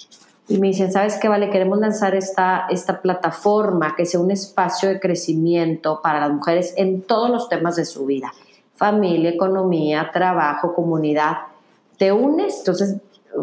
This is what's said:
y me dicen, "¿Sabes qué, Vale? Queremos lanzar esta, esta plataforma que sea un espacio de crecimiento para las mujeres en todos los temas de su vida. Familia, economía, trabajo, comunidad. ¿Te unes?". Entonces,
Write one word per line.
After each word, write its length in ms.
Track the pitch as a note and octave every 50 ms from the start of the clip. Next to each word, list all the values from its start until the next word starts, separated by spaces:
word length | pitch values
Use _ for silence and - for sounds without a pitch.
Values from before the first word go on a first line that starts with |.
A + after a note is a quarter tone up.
| - _ - - - _ _ _ _
y 100 | - G#3
me 100 | G3 G3
dicen, 220 | G3 F#3+ G3 F#3+ F#3
"¿Sabes 280 | F#3 G3 G3+ G#3+ G#3
qué, 100 | - -
Vale? 220 | G#3+ G#3 G3+ G#3 G3
Queremos 300 | G3 F#3+ F#3 F#3+ G3 G#3
lanzar 360 | A3 G#3+ G#3 G#3+ G#3 F#3+ F#3
esta, 500 | G3 F#3+ F#3+ - - F#3 F#3 F#3 F3+ - -
esta 320 | - F3+ - - F3+ -
plataforma 920 | - F#3 F3+ F3+ - E3 E3 - - G#3 G#3 G#3+ G#3+ G3+ F3+ E3+ D#3 D3+ -
que 80 | - F3
sea 160 | E3+ - F3
un 100 | F3 F#3
espacio 560 | G3+ G3 - - - - F3+ F3 - - -
de 140 | G3 F#3+ F#3+
crecimiento 1000 | - F3+ F3 E3+ - - D#3+ D#3+ D#3+ E3+ E3+ E3+ E3 D#3+ D#3+ D#3+ - D#3 D#3 D#3
para 200 | - E3 D3+ D3+
las 100 | D3 D3
mujeres 420 | D3 C#3+ - E3+ E3+ F3+ F3+ F3 -
en 240 | - G3 F#3+ F#3+ F#3
todos 280 | - - A#3+ G#3+ A#3 A#3+
los 200 | A#3+ A3+ - -
temas 260 | F3 E3 E3 E3+ E3+
de 80 | E3+ D3+
su 220 | - - D3 C#3
vida. 260 | C3+ C#3 C3 B2+ B2 - - - _ _ _ _ _ _
Familia, 580 | - F#3 G#3 G#3 G#3+ G#3 F3+ E3+ D#3+ D#3+ E3+
economía, 800 | E3 E3 F#3+ F#3+ F#3+ F#3+ F#3 F#3 F3 E3 D#3 D3+ D3+ D3+ D#3+ - -
trabajo, 600 | F3 F3+ F#3 F3+ E3+ D#3 D3 D3 - - E3+ E3+
comunidad. 640 | - E3+ E3 D#3+ D#3 D#3 D3+ D3+ D3+ D3+ D#3 E3 - - - - - _ _ _ _ _ _ _
¿Te 160 | - G3 F#3+ G3+
unes?". 460 | A3 B3 C#4+ D4+ E4+ G4+ G4 - -
Entonces, 360 | - G3 F3+ F#3 G3+ G3 G3 - - _ _ _ _ - - D3